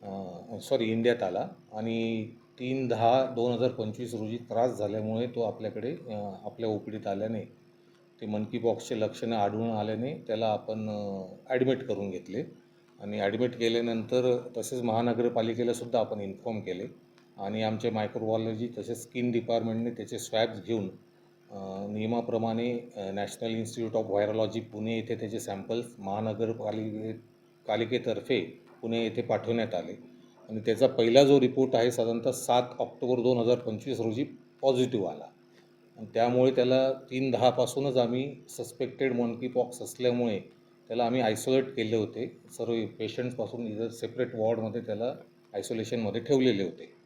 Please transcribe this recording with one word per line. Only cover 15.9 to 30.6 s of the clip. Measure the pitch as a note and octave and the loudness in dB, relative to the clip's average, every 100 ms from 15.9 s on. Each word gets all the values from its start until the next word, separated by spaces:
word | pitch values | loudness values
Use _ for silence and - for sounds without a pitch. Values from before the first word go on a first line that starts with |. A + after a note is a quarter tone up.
| A#2+ | 0
आपण | G#2+ G#2+ | 0 -2
इन्फॉर्म | G2+ F#2+ B2 A2 | -6 -8 -6 -6
केले | F#2+ F2+ A2 - - - _ - | -4 -6 -8 -12 -20 -20 _ -10
आणि | G2 G#2+ | -6 -2
आमचे | A2 A2 A#2 | -2 0 -2
मायक्रोबायोलॉजी | A2 G#2+ B2 A2 A2 A2+ A2 A#2 A#2 | 0 -2 -2 0 0 0 -4 -6 -6
तसेच | G2+ A#2 | -6 -8
स्किन | - B2+ A#2+ | -6 -2 0
डिपार्टमेंटने | A#2 A#2 A#2 A2+ A2+ A#2 | 0 2 0 0 -2 -4
त्याचे | A#2 G#2+ A#2 | -6 -8 -8
स्वॅब्स | - A2 A2+ G#2+ - | -4 0 0 -2 -4
घेऊन, | A2+ F#2+ - - _ _ _ _ | -2 -2 -8 -20 _ _ _ _
अ, | G2+ F#2+ F#2+ G2+ | -12 -10 -8 -6
नियमाप्रमाणे, | G#2+ A2 A#2+ A#2 A2+ A2+ A2+ A#2+ A#2+ - - | -4 0 0 0 0 0 0 0 -2 -6 -8
अ, | F#2+ | -6
नॅशनल | G2 G2+ - A#2 | -4 -6 -4 -4
इन्स्टिट्यूट | A2+ A2+ A#2 A2+ A2+ | -2 -4 -4 -2 -2
ऑफ | A2 | 0
व्हायरॉलॉजी | G2+ G#2 G#2+ A2 A2+ | 2 2 2 0 -2
पुणे | A2+ G#2 A2 A2+ | -6 -6 -2 -2
येथे | A2 A2+ | -2 -4
त्याचे | A2 G#2+ | -4 -6
सॅम्पल्स | - G2 F2 A2+ A#2 - | -6 -8 -4 -4 -4 -10
महानगरपालिके-, | F#2+ G2+ A2 G#2 A2 A2+ G#2+ G#2+ A2 G#2+ A2 F2+ - _ _ _ - | -6 -2 -2 -2 -2 4 4 4 -2 -4 -4 -6 -10 _ _ _ 0
पालिकेतर्फे | G#2+ A2 B2 - G#2 - B2 D#2+ - - - | 2 2 2 0 -2 2 2 2 -8 -20 -10
पुणे | A#2 A#2 | -2 0
येथे | A2+ G#2+ | 2 0
पाठवण्यात | A#2 G#2+ - A#2 A2 F2 | 0 0 2 0 0 -2
आले | E2+ G2 - - - - - | -4 -10 -16 -20 -20 -20 -10
आणि | |
त्याचा | A2 | -4